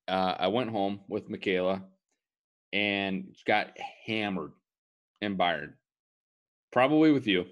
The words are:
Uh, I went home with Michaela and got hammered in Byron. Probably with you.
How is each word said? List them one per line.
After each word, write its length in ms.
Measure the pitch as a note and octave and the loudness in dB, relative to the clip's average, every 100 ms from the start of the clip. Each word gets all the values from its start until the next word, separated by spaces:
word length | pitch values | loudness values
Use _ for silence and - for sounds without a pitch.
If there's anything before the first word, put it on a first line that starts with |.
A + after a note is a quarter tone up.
| - | -4
Uh, 280 | F#2+ F#2 - | 0 0 0
I 100 | F#2 | 0
went 200 | A2+ A2+ | 0 -2
home 300 | A2 G2 G2+ - | -2 -4 -4 -8
with 220 | G#2+ - | -8 -8
Michaela 500 | G#2 G#2 F#2 F2+ F#2+ F#2+ _ _ _ _ _ _ _ _ | -6 -2 0 0 -2 -6 _ _ _ _ _ _ _ _
and 600 | G2 G#2 G2+ G2 F#2+ F#2+ - - | -2 0 0 -2 -4 -8 -8 -2
got 280 | G#2+ - - - - - | 0 -2 -10 -16 -14 -8
hammered 460 | A2 G#2 F#2 D2 - _ _ _ _ _ _ | -4 -4 -4 -8 -14 _ _ _ _ _ _
in 140 | G#2+ F#2+ | -6 0
Byron. 380 | F2 D#2 D2 - _ _ _ _ _ _ _ _ _ | 0 -2 -6 -16 _ _ _ _ _ _ _ _ _
Probably 400 | B2 C3 D#3 D#3 | 2 4 6 6
with 140 | C#3 A2 | 6 4
you. 200 | F2+ F2 | 2 0